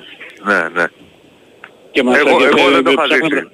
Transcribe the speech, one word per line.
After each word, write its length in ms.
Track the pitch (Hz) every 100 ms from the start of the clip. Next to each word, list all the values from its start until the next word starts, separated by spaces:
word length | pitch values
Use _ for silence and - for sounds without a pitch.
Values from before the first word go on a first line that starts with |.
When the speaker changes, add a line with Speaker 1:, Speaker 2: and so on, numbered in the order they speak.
| - - - -
Speaker 1:
ναι, 240 | 101 95 82
ναι. 100 | 85 82 - - _ - _ _ _ - - -
Speaker 2:
Και 120 | -
μας 160 | 123 135
Speaker 1:
Εγώ, 100 | 139
εγώ 140 | 123
Speaker 2:
ενδιαφέρει, 320 | 131 151 139
Speaker 1:
δεν 100 | 139
το 60 | 165
είχα 120 | 139
Speaker 2:
ψάχναμε 320 | 143 143 151
Speaker 1:
ζήσει, 140 | 135 -